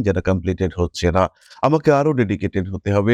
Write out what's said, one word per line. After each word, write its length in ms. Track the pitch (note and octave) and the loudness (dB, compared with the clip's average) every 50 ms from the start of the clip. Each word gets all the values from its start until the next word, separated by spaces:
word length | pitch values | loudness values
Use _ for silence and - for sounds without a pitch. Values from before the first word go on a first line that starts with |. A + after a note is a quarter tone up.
যেন 160 | B2 G2+ F#2+ F#2 - | 2 0 0 0 0
কমপ্লিটেড 460 | - F#2+ F#2 F2 F2+ F#2+ - F#2+ F2+ - | 0 0 0 0 -2 -2 -2 -2 -2 -2
হচ্ছে 340 | - F2+ E2 - - - F2 | -2 -2 -4 -2 -2 -2 0
না, 120 | E2 F#2 F#2 E2+ - _ _ - - - - | 2 2 0 0 -2 _ _ -20 -6 -2 0
আমাকে 260 | C3 D3+ D#3 - - | 0 0 2 4 4
আরো 200 | D3 C#3 C#3+ D#3 D3+ | 4 4 2 2 0
ডেডিকেটেড 520 | B2 A#2+ F#2+ G2+ F#2+ - G2 - G2 F#2 G2 | 0 0 0 -2 -2 -4 -4 -4 -4 -4 -4
হতে 200 | G2 F#2 - G2+ | -6 -6 -4 0
হবে, 220 | G2+ G2+ G2 G#2+ | 0 2 4 4